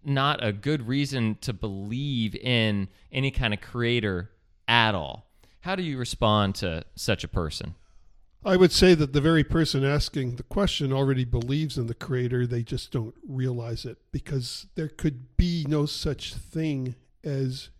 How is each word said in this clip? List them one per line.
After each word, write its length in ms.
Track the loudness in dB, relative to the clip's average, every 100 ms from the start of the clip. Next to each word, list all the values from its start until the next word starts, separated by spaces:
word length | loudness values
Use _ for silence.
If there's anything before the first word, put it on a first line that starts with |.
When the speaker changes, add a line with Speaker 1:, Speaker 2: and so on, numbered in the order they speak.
| -2
Speaker 1:
not 380 | 2 2 2
a 80 | -2
good 340 | -2 -2 -2 0
reason 480 | -2 0 0 0 -2
to 140 | -6
believe 800 | -6 -6 -6 -6 -4 -2 -2 -2 -2
in 500 | 2 4 4 2 -4 -10 -8
any 200 | -4 -2
kind 220 | 0 -2
of 60 | -2
creator 720 | -6 -2 0 2 0 -2 -4 _ _ _ 2
at 260 | 4 4
all." 360 | 2 -4 -10 -16 _ -20 _
How 140 | -6
do 80 | -4
you 160 | -2 -4
respond 560 | -6 0 4 4 2 0
to 280 | -4 -6 -8
such 300 | -6 -2 -2
a 40 | -2
person? 460 | -4 -4 -6 -10 -12 _ -20 -20 -20 _ _
Speaker 2:
I 120 | 0 6
would 140 | 6
say 240 | 8 8
that 200 | 8 4
the 80 | 2
very 200 | 4 4
person 400 | 4 2 2 0
asking 540 | 0 0 0 -4 -4 -6
the 60 |
question 500 | -6 -2 0 0 0
already 320 | 2 2 2
believes 540 | 0 -2 0 -2 -2 -4
in 80 | -6
the 80 |
creator. 520 | -6 -4 -2 0 0 0
They 160 | -2
just 300 | -4 -6 -4
don't 220 | -6 -6 -10 -10
realize 600 | -4 -2 -4 -6 -8 -10
it, 100 | -14 _
because 540 | -8 -4 -4 -4 -10 -12
there 140 | -8 -8
could 500 | -2 -2 -2 0 2
be 260 | 4 0 0
no 200 | 0 0
such 480 | -2 -4 -4 -8
thing 640 | -12 -8 -4 -2 -2 -4 -8 _ _
as 460 | -6 -2 -2 -4 -12